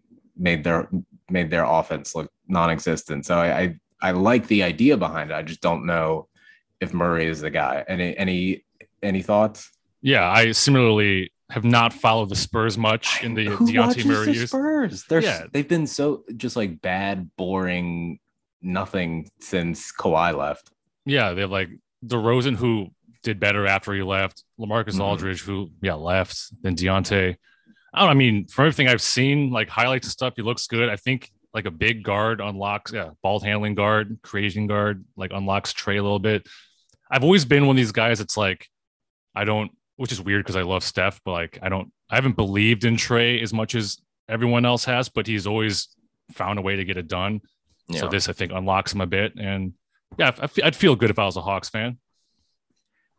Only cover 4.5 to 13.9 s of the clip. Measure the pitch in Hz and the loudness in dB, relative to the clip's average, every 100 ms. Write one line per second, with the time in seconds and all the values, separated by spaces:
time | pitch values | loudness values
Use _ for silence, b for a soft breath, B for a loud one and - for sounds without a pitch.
4.5 | 107 87 78 127 131 82 80 73 78 80 | 2 2 4 4 4 0 -4 -6 -6 -8
5.5 | 80 87 85 87 85 80 78 - b b | -4 -2 -2 -2 0 0 -2 -6 b b
6.5 | b _ - 90 87 87 82 80 78 78 | b _ -10 -6 -2 0 0 -2 -4 -4
7.5 | 78 69 71 - 92 90 - 95 90 92 | -2 -2 -2 -4 -4 -4 -2 -2 0 -2
8.5 | 92 _ - - _ 104 95 90 104 107 | -4 _ -20 -20 _ -4 -2 2 2 2
9.5 | 107 - _ _ _ 131 127 87 104 113 | -2 -20 _ _ _ 2 4 4 4 4
10.5 | 107 - 135 117 107 104 95 90 _ - | 4 4 6 6 4 4 2 -2 _ -10
11.5 | 117 117 120 117 - 120 113 101 98 - | -2 4 6 4 2 2 2 0 -4 -2
12.5 | 113 110 104 110 113 - - 120 110 104 | 0 0 0 0 0 -2 -4 -2 -2 0
13.5 | 147 233 226 233 | 2 4 4 4